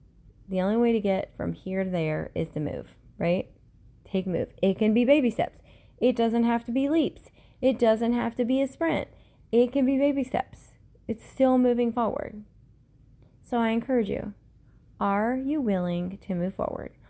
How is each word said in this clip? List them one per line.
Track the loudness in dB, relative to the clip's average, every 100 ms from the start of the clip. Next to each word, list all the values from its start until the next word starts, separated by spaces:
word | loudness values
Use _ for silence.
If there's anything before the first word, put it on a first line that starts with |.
| -20 _ -20 -20 -6
the | -2
only | 0 2
way | 2
to | 2
get | 2 0 -2 -6
from | -6
here | -6 -6 -4
to | -2
there | -2 -2 -2 -4
is | -6 -6
to | -4
move, | -6 -6 -10 -18 -20 -4
right? | -2 0 -4 -14 _ _ -20 -20
Take | -6 -4 -2
move. | -2 -4 0
It | 0 2
can | 2
be | 4
baby | 6 4 4
steps. | 0 -4 -6 -20 -20 -20 -2
It | 0
doesn't | 2 0 2
have | 2 0 -2
to |
be | -2 0
leaps. | 2 0 -4 -16 -20 -20 _
It | 0 2
doesn't | 2 2 2
have | 0 -2 -2
to |
be | 0 0
a | 0
sprint. | -2 -2 -2 -4 -12 -20 _ -2
It | 2 2
can | 2 2
be | 2
baby | 2 0
steps. | -2 -4 -6 -12 -18 -20 -20 -16 -10
It's | -10
still | -10 0 4 4
moving | 4 2 0
forward. | 0 -2 -4 -8 -12 -18 -20 -20 -20 _ _ -20 -20 -20 _
So | -4 -2
I | 0
encourage | 0 0 0 0
you, | -4 -6 -12 -20 -20 -20 -20 -20 -6
are | -2 0 0 -2
you | -2 -2
willing | 0 0 0 -2 -4 -8
to | -6
move | -4 -4
forward? | -4 -6 -6 -10 -16